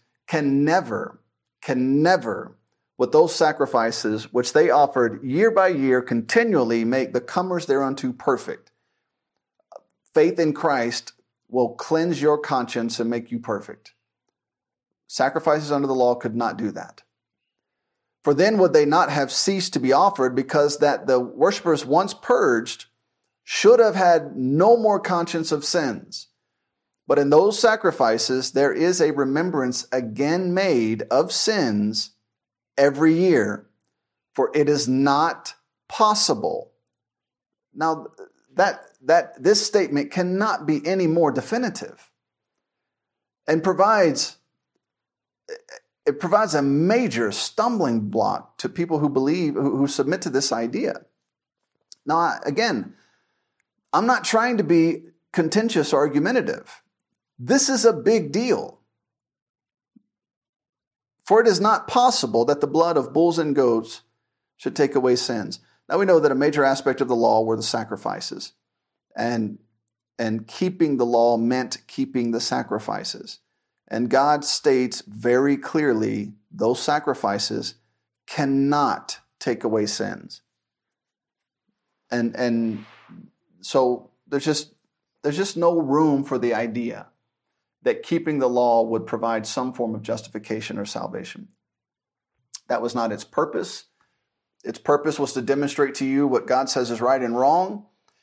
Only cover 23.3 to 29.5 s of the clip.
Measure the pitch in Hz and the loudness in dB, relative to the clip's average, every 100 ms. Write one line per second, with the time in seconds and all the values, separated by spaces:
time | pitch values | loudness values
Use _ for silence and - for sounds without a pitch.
23.3 | _ - - 196 240 220 190 180 170 143 | _ -10 2 6 8 6 4 4 4 0
24.3 | - 127 147 202 233 214 196 202 175 170 | -4 0 4 4 6 4 0 0 -2 -2
25.3 | 170 160 151 - 175 139 101 - - - | -4 -4 -4 -2 -2 -2 -4 -10 -18 -20
26.3 | _ _ _ _ _ _ _ - 143 139 | _ _ _ _ _ _ _ -2 0 4
27.3 | 151 196 208 226 220 190 - 120 113 - | 6 4 4 2 2 0 2 2 0 0
28.3 | 131 127 135 143 95 170 180 156 143 135 | -2 -2 0 0 2 0 2 0 0 -2
29.3 | 139 180 | -2 -2